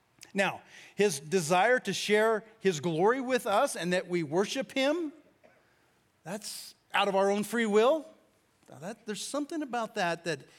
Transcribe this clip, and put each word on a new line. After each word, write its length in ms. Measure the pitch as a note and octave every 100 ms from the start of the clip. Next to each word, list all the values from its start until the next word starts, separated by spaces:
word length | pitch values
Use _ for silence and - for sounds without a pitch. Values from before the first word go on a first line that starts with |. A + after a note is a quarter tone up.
| _ _ -
Now, 300 | G3 F#3 C3+ - - -
his 260 | - G3+ C#3+
desire 600 | D#3 F#3 D#3 F3+ G#3+ B3
to 120 | -
share 520 | F#3 - G#3 A3+ G#3+ - -
his 200 | F#3+ D#3
glory 400 | E3+ D#3+ G3+ C4
with 260 | B3 B3+ A#3
us 300 | G3+ C#4 G#3+
and 160 | E3+
that 160 | F3+ F3
we 140 | F3
worship 500 | D3+ D#3+ G#3 C4+ B3+
him, 400 | C4+ C4 E4 D#4 - _ _ - _ _ _ _ _ _ _
that's 500 | D#3+ G#3+ - - - - _
out 140 | F#3+ G3+
of 80 | F#3+
our 140 | G3
own 120 | G3+
free 220 | G#3 A#3 A3+
will. 400 | G#3 A#3+ D#4 C#4 - _ _ _ _ -
Now 60 | -
that, 180 | E3+ A#3
there's 200 | - G3+
something 380 | - C#4 D4 E4+
about 340 | C#4+ A#3+ A3 G#3+
that 280 | F3 E3+
that 160 | E3+ C#3+ -